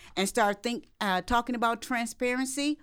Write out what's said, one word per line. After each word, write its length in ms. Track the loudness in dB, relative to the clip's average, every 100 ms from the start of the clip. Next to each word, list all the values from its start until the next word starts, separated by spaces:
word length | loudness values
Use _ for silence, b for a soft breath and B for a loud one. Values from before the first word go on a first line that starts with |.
| B -2
and 120 | 0
start 360 | 2 2 2
think, 220 | -2 -4 -8 -4
uh, 220 | 0 0
talking 320 | 2 0 0 0
about 240 | 0 0
transparency 960 | -2 -2 -2 -2 -2 0 -2 -2 -2 -2